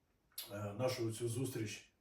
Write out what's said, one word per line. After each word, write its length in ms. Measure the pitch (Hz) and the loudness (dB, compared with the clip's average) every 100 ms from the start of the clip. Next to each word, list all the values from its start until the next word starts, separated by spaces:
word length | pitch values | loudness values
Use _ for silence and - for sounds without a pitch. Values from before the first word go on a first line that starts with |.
| _ _ _ - - | _ _ _ -12 -6
е, 220 | 101 104 101 | -2 -2 2
нашу 340 | 127 - 113 | 2 4 0
цю 160 | 110 117 | 0 0
зустріч 600 | 120 123 117 107 - - _ | 2 0 0 -2 -4 -12 _